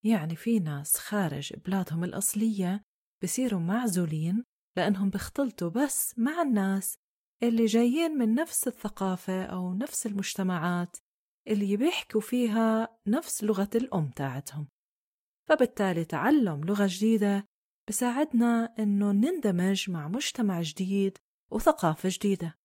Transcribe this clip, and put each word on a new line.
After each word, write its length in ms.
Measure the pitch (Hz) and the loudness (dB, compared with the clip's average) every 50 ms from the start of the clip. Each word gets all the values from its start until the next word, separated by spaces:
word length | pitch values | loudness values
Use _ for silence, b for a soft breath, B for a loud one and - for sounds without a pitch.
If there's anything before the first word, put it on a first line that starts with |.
| - | 2
يعني 320 | 214 226 196 151 160 165 | 2 0 2 0 -4 -6
في 220 | - - 226 233 220 | -6 -2 0 0 0
ناس 380 | 170 151 147 143 147 - - | 0 -2 -4 -6 -2 -2 -2
خارج 560 | - - - 214 208 196 156 143 139 143 - - | -2 -2 -4 -2 0 0 0 -2 -4 -8 -8 -12
بلادهم 480 | - - - 190 196 180 - 160 165 175 | -10 -6 -2 -2 -2 -2 -2 -4 -4 -4
الأصلية 760 | - - - 190 - - 208 220 226 214 196 185 175 190 208 - _ _ _ _ _ _ _ | -4 -4 -2 -4 -2 0 0 0 0 0 0 0 -2 -2 -4 -6 _ _ _ _ _ _ _
بصيروا 380 | - 175 - - 262 247 208 180 | -6 -4 -2 -2 0 0 0 -2
معزولين 840 | 165 170 196 240 254 226 175 180 175 160 156 156 156 165 185 226 247 _ _ _ _ _ _ | 0 0 0 0 0 0 0 0 0 0 -2 -2 -2 0 0 -2 -4 _ _ _ _ _ _
لأنهم 340 | 180 175 190 208 190 202 196 | 0 2 2 2 2 0 -2
بيختلطوا 580 | - 190 - - - - 277 247 - - 175 170 | -2 -4 -8 -6 -2 -2 -2 -2 -2 -4 -6 -4
بس 480 | 165 240 294 277 - - - - - 233 | 0 0 0 0 0 -4 -4 -4 -2 -2
مع 240 | 226 269 311 339 | -2 0 0 0
الناس 560 | 339 285 233 208 190 190 190 196 196 - - _ _ _ _ _ _ _ _ _ | 0 2 2 2 2 2 0 -2 -2 -6 -10 _ _ _ _ _ _ _ _ _
اللي 240 | 233 240 233 226 233 | 0 2 4 4 4
جايين 440 | 220 202 226 240 240 247 311 339 330 | 4 4 4 4 4 4 2 0 0
من 240 | 311 285 240 220 226 | 0 2 2 2 2
نفس 340 | 269 330 330 - - - 254 | 2 0 -2 -2 -4 -4 -4
الثقافة 760 | 233 - - 208 - - 196 190 185 175 - - 185 185 185 | -6 -6 -8 -8 -6 -2 -2 -2 -2 -2 -4 -4 -4 -4 -4
أو 300 | - 185 185 180 180 180 | -4 -6 -6 -4 -4 -4
نفس 320 | 196 262 - - - - | -4 -4 -4 -6 -6 -6
المجتمعات 920 | 226 202 196 196 - - - 190 185 180 170 156 175 175 175 175 175 - - _ _ _ _ _ _ _ _ _ - | -4 -4 -4 -4 -4 -4 -2 -2 0 0 0 0 0 0 -2 -2 -6 -8 -18 _ _ _ _ _ _ _ _ _ -2
اللي 280 | 214 202 202 196 202 | 0 0 2 2 2
بيحكوا 440 | 208 254 330 359 - - _ - 220 | 2 2 0 0 -2 -8 _ -2 -2
فيها 760 | 208 - - 247 247 226 208 226 226 226 220 220 226 - _ _ _ | -2 0 0 0 2 2 2 2 4 4 2 2 0 -2 _ _ _
نفس 380 | 202 214 302 - - - - 214 | 0 0 0 0 -4 -6 -2 0
لغة 260 | 208 214 190 196 202 - | 0 2 0 0 0 0
الأم 360 | 226 247 - - 180 156 139 | 0 0 0 -2 -2 -2 -2
تاعتهم. 580 | 117 - 139 135 127 139 - - - 151 147 135 _ _ _ _ _ _ _ _ _ _ _ _ _ _ _ - | -4 -4 -4 -4 -4 -6 -10 -10 -10 -10 -10 -10 _ _ _ _ _ _ _ _ _ _ _ _ _ _ _ 2
فبالتالي 560 | 311 302 262 240 - - 208 190 180 165 165 | 4 4 4 2 2 0 0 0 2 0 -2
تعلم 600 | - - 143 151 240 302 302 240 185 156 143 151 | -2 -2 0 2 4 4 4 4 2 0 -2 -2
لغة 220 | 170 208 202 202 190 | -2 2 2 2 2
جديدة 600 | 180 185 208 226 226 214 208 202 202 196 202 _ _ _ _ _ _ _ _ - | 2 2 2 4 4 4 4 2 2 0 -2 _ _ _ _ _ _ _ _ -6
بساعدنا 840 | 214 - 247 247 240 269 302 302 - 226 240 240 233 226 226 233 _ - | -4 -2 -2 0 2 0 0 2 2 2 4 4 4 2 0 -2 _ -2
إنه 340 | 214 208 202 202 202 202 | 0 2 2 2 2 4
نندمج 800 | 196 202 220 311 370 339 - 208 185 175 180 190 196 190 - 196 | 4 4 4 2 2 0 0 0 2 2 2 2 0 0 -2 -4
مع 180 | 180 165 147 156 | -6 -6 -6 -6
مجتمع 540 | 185 262 294 - - - 226 202 185 170 | -6 -4 -4 -4 -2 -2 -2 0 0 -2
جديد 560 | 170 156 - - 190 185 196 196 196 196 190 - _ _ _ _ _ _ | -4 -6 -4 -4 -4 -2 0 0 0 0 -2 -6 _ _ _ _ _ _
وثقافة 580 | - 220 - 330 302 - - 165 156 - - 190 | -6 2 2 2 2 4 2 0 0 0 -2 -4
جديدة 460 | 180 - - 202 196 180 170 165 - _ | -4 0 0 0 0 0 -2 -8 -10 _